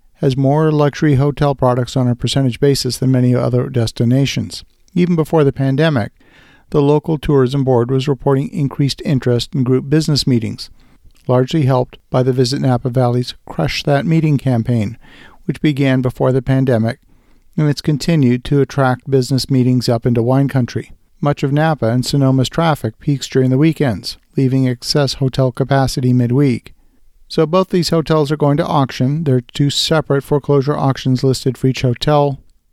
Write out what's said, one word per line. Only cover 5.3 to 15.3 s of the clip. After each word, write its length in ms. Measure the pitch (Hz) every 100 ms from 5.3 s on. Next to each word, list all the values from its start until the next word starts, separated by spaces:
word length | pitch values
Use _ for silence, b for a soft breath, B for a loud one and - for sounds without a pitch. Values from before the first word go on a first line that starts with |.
| 165
the 100 | 143
pandemic, 600 | - 135 135 160 143 101 _ b b b b b
the 100 | 156
local 380 | 143 147 151 156
tourism 460 | - 143 127 143 131
board 260 | 127 120
was 180 | 131 131
reporting 420 | 135 - 135 143
increased 500 | - 139 - 143 - -
interest 500 | 139 127 120 - -
in 100 | 127
group 240 | 131 139
business 380 | 156 156 143 -
meetings, 440 | 123 110 - - - b b - _ -
largely 400 | 127 127 165 135
helped 320 | 131 127 - _
by 120 | 131
the 100 | 127
Visit 280 | 127 123 135
Napa 280 | 139 123 127
Valley's 440 | 123 123 123 123 - -
Crush 380 | - 156 -
That 240 | - 139 170
Meeting 320 | 160 156 143
campaign, 580 | 135 123 113 120 101 117 B B B